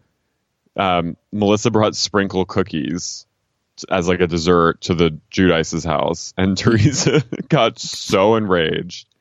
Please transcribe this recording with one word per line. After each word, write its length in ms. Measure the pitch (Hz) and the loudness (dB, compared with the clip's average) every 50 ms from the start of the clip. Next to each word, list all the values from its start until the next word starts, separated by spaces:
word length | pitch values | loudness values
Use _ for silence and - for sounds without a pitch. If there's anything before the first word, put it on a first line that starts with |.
| _ _ _ _ _ _ _ _ _ _ _ _ _ _ - | _ _ _ _ _ _ _ _ _ _ _ _ _ _ -6
um, 400 | - 98 95 90 87 85 85 - _ _ - | -2 0 0 0 0 -2 -4 -6 _ _ -10
Melissa 380 | - 104 104 101 104 104 - 123 | -4 0 2 2 2 2 0 0
brought 240 | 110 110 110 101 - | 2 2 2 2 0
sprinkle 500 | - - - - 104 98 95 92 95 90 | -2 -6 -2 0 -2 -2 0 -2 -4 -4
cookies 800 | - - 104 92 - - 78 65 65 80 87 - - - - - _ _ _ _ _ _ _ _ _ _ - - - | -2 -2 -4 -4 -4 -4 -6 -6 -4 -6 -6 -8 -10 -14 -16 -18 _ _ _ _ _ _ _ _ _ _ -14 -8 -4
as, 180 | - 95 85 | -2 0 0
like, 140 | 90 90 87 | 0 2 2
a 60 | 92 | 0
dessert 540 | 82 85 85 78 90 87 85 85 82 80 - | 0 0 0 2 4 4 4 4 2 2 0
to 120 | - - 92 | -2 -2 0
the 240 | 80 85 82 78 76 _ _ | 2 2 0 0 -4 _ _
Giudice's 520 | - - 95 92 85 80 80 - - 82 78 | 0 2 2 4 4 2 0 -2 -4 -4 -2
house, 500 | 82 78 73 80 80 82 - - - - | -2 -2 -2 -2 -2 -4 -6 -10 -10 -4
and 200 | - 92 98 95 | -2 0 0 0
<laughs> 0 | |
Teresa 640 | - - 117 117 110 104 147 135 - - 139 120 151 - - - - - - | 0 0 2 2 4 2 2 2 2 0 2 2 2 0 -2 -8 -8 -4 0
got 280 | - 139 113 117 - - | 2 2 2 0 -2 -6
so 560 | - 170 - - - - 107 98 95 107 113 | -14 -14 -12 -12 -6 -2 2 2 4 4 2
enraged 720 | 113 107 98 92 87 80 80 85 - - 90 - - - _ _ _ | 2 0 0 0 0 0 0 -2 -4 -6 -10 -14 -18 -20 _ _ _